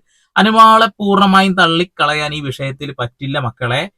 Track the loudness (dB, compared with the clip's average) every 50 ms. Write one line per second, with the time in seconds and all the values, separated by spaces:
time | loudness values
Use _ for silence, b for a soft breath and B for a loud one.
0 | _ _ _ _ _ _ -2 0 0 2 4 6 6 6 6 4 2 0 -2 -6
1 | -4 0 2 2 2 4 4 4 2 2 2 2 0 0 2 -2 -4 -4 _ -4
2 | -4 -2 -2 -4 -6 -6 -8 -8 -8 -8 -8 -8 -8 -10 -10 -10 -12 -14 -10 -10
3 | -10 -10 _ -12 -10 -8 -6 -6 -6 -6 -8 -8 -6 -4 -4 -4 -6 -8 _